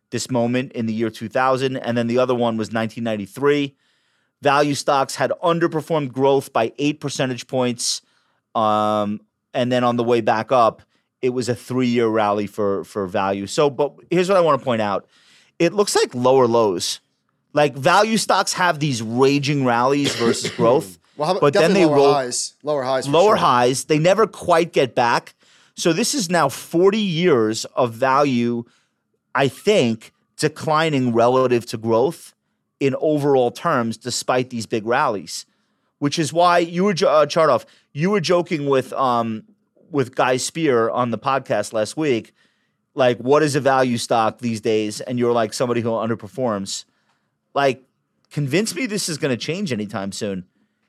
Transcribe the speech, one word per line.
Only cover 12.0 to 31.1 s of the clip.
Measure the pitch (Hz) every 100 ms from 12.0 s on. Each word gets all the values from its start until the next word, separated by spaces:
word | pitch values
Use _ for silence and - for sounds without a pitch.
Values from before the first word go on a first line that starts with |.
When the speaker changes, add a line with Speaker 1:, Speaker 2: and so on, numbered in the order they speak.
| 113
Speaker 1:
rally | 110 104 104 101
for, | - 101 98
for | 80 107 92
value. | 101 98 101 101
So, | - 147
but | 131 143 - -
here's | 170 180
what | 190
I |
wanna | 160 139
point | 135 113
out. | 104 95 - _ _ _ _ _
It | 170
looks | 202 208 -
like | 427
lower | 127 127 135 120
lows. | 117 110 87 - - _ _ _ _ _
Like, | 147 147
value | 139 151 180 220 220
stocks | - 190 196
have | - 180 156
these | 151 117
raging | 110 120 135 143 139 147
rallies | 127 117 127 143 139
versus | - 117 - -
Speaker 2:
<clears throat> | -
Speaker 1:
growth, | 117 143 123 87 _ -
Speaker 2:
Well, | 151
how |
about | 185
Speaker 1:
but | 147
then | 131 165
Speaker 2:
definitely | 190
Speaker 1:
they | 165
Speaker 2:
lower | 143
Speaker 1:
roll | 139
Speaker 2:
highs. | 143 127 123 - -
Lower | 143 147
highs | 127 131 131
for |
Speaker 1:
lower | 156 202 214
Speaker 2:
sure. |
Speaker 1:
highs. | 170 123 123 135 -
They | 156
never | 165 196 220
quite | - - 175 151
get | 170 135
back. | 131 120 143 - _ _ _ _
So | - 180
this | 160 240
is | 294 170
now | 175 139
forty | - - 170 190 220
years | 208 160 175 131 110 110
of | - - 123
value, | 113 131 135 143 123 120 117 117 _ _ _ _ _ _
I | 123 139
think, | - - 208 120 110 - _ _ -
declining | 151 151 160 151 160 139 127